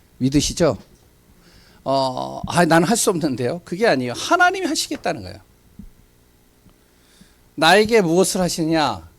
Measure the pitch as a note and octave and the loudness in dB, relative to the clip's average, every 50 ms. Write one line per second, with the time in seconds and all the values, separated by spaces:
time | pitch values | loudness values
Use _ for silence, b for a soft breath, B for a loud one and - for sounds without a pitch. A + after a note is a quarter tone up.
0 | b b _ - B2+ C3+ C#3 D3 - - B2+ - E3+ C#3+ A2 - - _ _ _ | b b _ -4 -2 0 0 0 0 -2 -2 0 0 0 0 -2 -8 _ _ _
1 | _ _ _ _ _ _ _ b b b b b b b b b - C3 C3+ C3+ | _ _ _ _ _ _ _ b b b b b b b b b -6 -2 -2 0
2 | C3+ C3 B2+ C3 C3 C3 C3+ C3+ - - - E3+ F3 D#3 E3 E3 F3 E3+ A#3 A3+ | -2 -2 -4 -6 -8 -10 -10 -10 -10 -2 0 2 4 4 4 4 4 2 0 0
3 | - A3+ F#3 D#3 D#3+ D3 B2+ G#2+ B2 A#2+ E3 F3 - - F3 F3+ A#3 G#3+ D3+ C3 | 0 0 0 0 -2 -4 -2 -2 -4 -4 -4 -6 -8 -10 -6 -2 0 0 0 0
4 | B2 A#2+ A#2 - - - E4 F4+ F4+ F4+ F#4+ G4 F#4 C4+ D#4+ - - - D4+ - | -2 -4 -6 -8 -2 0 2 4 4 2 2 0 -4 -4 -4 -6 -6 -6 -8 -8
5 | - G3 - G#2 F#2+ F2+ - - - _ _ _ _ _ _ - - - - _ | -6 -6 -8 -8 -10 -14 -16 -18 -20 _ _ _ _ _ _ -20 -20 -20 -20 _
6 | _ _ _ _ _ _ _ _ _ _ _ _ _ _ _ b b b b b | _ _ _ _ _ _ _ _ _ _ _ _ _ _ _ b b b b b
7 | b b b b b b b b b b _ C#3+ D#3 E3 F#3 G#3+ G#3+ G#3 A#3+ A3 | b b b b b b b b b b _ 0 4 4 6 6 4 4 4 2
8 | F#3 D#3+ E3 F#3 F#3+ F#3 - F#3+ F3+ E3+ - F3+ D#3+ D#3+ E3 D#3+ D3 B2 G2+ E2+ | 2 4 2 2 2 2 0 -2 -2 -2 -2 -2 -2 0 2 2 0 0 -2 -4
9 | D#2+ - _ | -10 -16 _